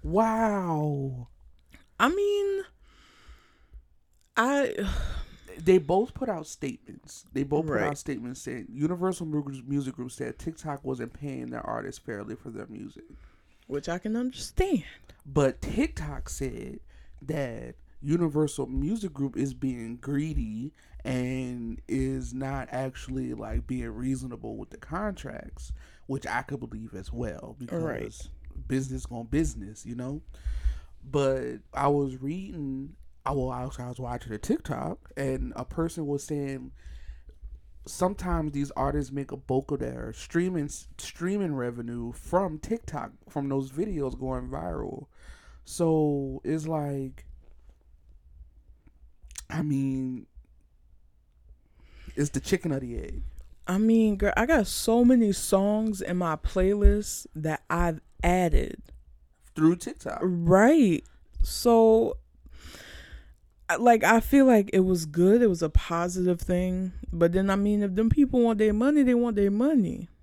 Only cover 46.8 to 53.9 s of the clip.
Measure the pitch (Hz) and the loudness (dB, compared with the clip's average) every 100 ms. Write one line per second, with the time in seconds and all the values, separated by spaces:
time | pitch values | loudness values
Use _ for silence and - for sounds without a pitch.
46.8 | 143 139 135 - - - - - - - | -2 -4 -8 -12 -20 -20 -20 -20 -20 -20
47.8 | _ - - - - - - - _ - | _ -20 -20 -20 -20 -20 -20 -20 _ -20
48.8 | - _ - - - - - 156 151 139 | -20 _ -20 -20 -18 -18 -8 -4 -2 -2
49.8 | 135 131 131 127 - - _ _ _ _ | -2 -4 -6 -10 -12 -20 _ _ _ _
50.8 | _ - _ _ _ _ - - _ _ | _ -20 _ _ _ _ -20 -20 _ _
51.8 | - - - - 147 143 - 190 170 139 | -20 -20 -12 -4 -2 -2 -2 -2 -2 -4
52.8 | 127 117 80 - - - - - - 190 | -4 -8 -8 -8 -10 -12 -18 -14 -4 2
53.8 | 220 | 6